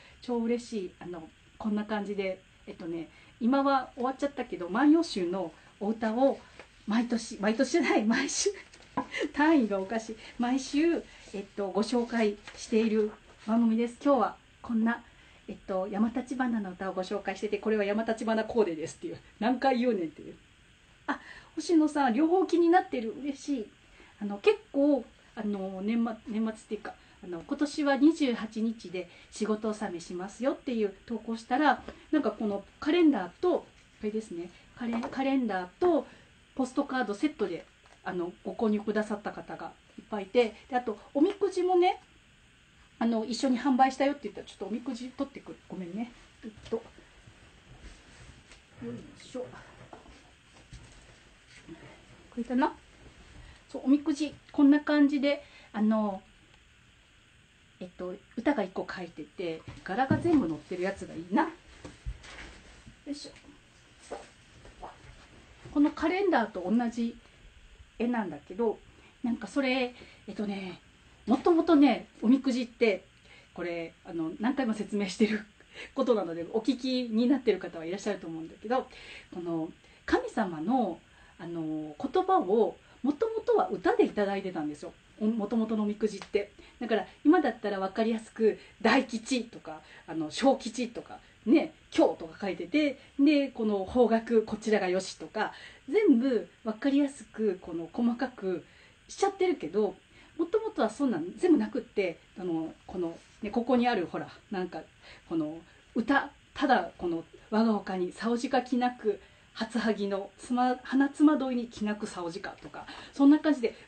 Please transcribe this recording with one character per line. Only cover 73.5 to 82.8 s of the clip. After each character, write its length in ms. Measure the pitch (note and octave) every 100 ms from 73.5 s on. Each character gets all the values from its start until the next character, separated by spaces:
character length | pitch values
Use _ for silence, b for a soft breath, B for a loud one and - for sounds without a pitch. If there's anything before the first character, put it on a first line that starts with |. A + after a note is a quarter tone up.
こ 100 | -
れ、 280 | F3 E3+ E3 -
あ 80 | F#3+
の、 180 | E3+ D#3+ -
何 140 | A3
回 120 | C#4 B3
も 80 |
説 220 | G#3+ G#3 G#3
明 120 | G3
し 80 | -
て 100 | G#3
る 180 | G#3+ - _ - B B
こ 100 | -
と 100 | C4+
な 100 | A3
の 100 | E3
で、 120 | E3 E3
お 80 | A3
聞 180 | A3 A#3+
き 300 | C4 B3+ A#3+
に 160 | A3 B3
な 100 | C4+
っ 20 |
て 100 | A#3+
る 80 | F#3+
方 200 | F3+ E3+
は 60 |
い 60 | E3
ら 60 | G3
っ 40 |
し 60 | G#3+
ゃ 40 |
る 60 | F#3+
と 80 | E3+
思 100 | E3
う 40 |
ん 60 | D#3+
だ 60 | -
け 60 | A3
ど、 180 | B3+ - B B B B
こ 60 | -
の、 280 | F3 E3 D#3+ - b b -
神 240 | F#4+ B4+
様 300 | D4+ G3 D#3+
の、 400 | E3 C4 G#3 E3 b b b b
あ 80 | E3+
の、 500 | E3+ D#3+ D#3 D3+ D3+
言 240 | - F#4
葉 160 | F#4 F#4+
を、 380 | F#3+ A3 G3+ -